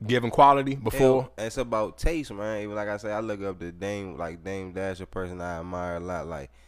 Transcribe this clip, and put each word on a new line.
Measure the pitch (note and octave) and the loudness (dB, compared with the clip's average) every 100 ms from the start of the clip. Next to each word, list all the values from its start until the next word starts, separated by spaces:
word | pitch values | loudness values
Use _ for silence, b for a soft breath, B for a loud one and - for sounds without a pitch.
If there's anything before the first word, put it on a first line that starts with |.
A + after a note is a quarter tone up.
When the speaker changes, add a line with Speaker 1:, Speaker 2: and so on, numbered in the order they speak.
| G#2+ | 0
Speaker 1:
giving | B2 A#2 | 0 2
quality | C3 C#3 C#3 C#3 | 8 10 10 4
before? | C3+ A2 C3+ C3 C3 B2+ - | -2 -2 4 6 6 2 -6
Speaker 2:
It, | |
it's | A2+ C3+ | -6 -4
about | A#2+ A2+ G#2 - | -2 0 -2 0
taste, | D3+ E3 C#3 | 0 0 -4
man. | G2+ G#2+ G#2+ | -6 -4 -4
Even | G#2 | -4
like | G#2 G#2 | -6 -4
I | G#2 | -6
say, | G#2+ | -4
I | G#2 | -4
look | A2+ G#2 | -4 -4
up | G2 F2+ | -6 -6
to | F2 | -10
Dame, | E2+ G2 G2+ F#2+ C#2+ | -8 -6 -6 -8 -8
like, | E2+ E2+ | -8 -8
Dame | F2 G2 F#2 | -10 -8 -8
Dash, | F2+ F#2+ F2+ | -6 -6 -6
a | F#2 | -8
person | F#2+ F2+ F2+ | -8 -8 -8
I | F2 E2+ | -8 -8
admire | F2+ F2+ F2 E2+ | -8 -6 -6 -6
a | |
lot. | F2 F2 D2+ | -6 -6 -6
Like, | D#2 C2+ - | -10 -12 -18